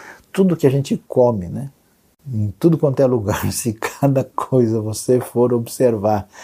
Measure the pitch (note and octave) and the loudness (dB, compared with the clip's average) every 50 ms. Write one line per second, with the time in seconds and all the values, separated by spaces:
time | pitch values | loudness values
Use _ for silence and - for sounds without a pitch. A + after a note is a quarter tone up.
0 | - - - - _ _ - F#3+ G3 F#3 E3 - - C3 C#3 C#3 C3+ - A#3 - | -20 -20 -20 -20 _ _ 0 2 2 2 2 2 2 2 2 2 -2 -2 -4 -6
1 | _ - - B2+ B2 A#2+ A2+ F#2+ F2 E2+ - A#2 C#3 C#3 _ _ _ _ _ _ | _ -2 0 2 2 2 2 -2 -6 -8 -8 -8 -10 -10 _ _ _ _ _ _
2 | _ _ _ _ - C#3+ A#2+ G#2+ G#2 G#2 - - - E3+ D#3+ C#3+ D#3 C#3 C3 C#3+ | _ _ _ _ -12 -8 -4 -4 -4 -4 -4 0 2 2 2 4 0 0 2 2
3 | C#3 B2+ B2+ A2+ G2+ G2+ G2 - - G2 F#2+ - - A#2 G#2+ - - - - - | 2 2 2 0 0 -2 -2 -2 -4 -4 -6 -4 -4 -6 -6 -4 -8 -10 -6 0
4 | C#3+ C#3 C3+ C3 B2 - - - - - C#3 B2+ A#2+ A2 A2+ A2 G#2+ A2 G#2 - | 0 2 2 0 -2 -4 -6 -8 -4 0 2 2 2 2 0 -2 -4 -4 -6 -6
5 | - - B2+ B2 - - - A#2+ B2 A#2+ A#2+ A#2 A#2 - - - C3 A#2+ A2+ G#2 | 0 0 0 0 0 -2 0 0 2 2 0 -2 -4 -6 -4 0 0 2 2 2
6 | G2 G#2+ G#2+ G2+ G2 _ _ - | 0 0 0 0 -2 _ _ -20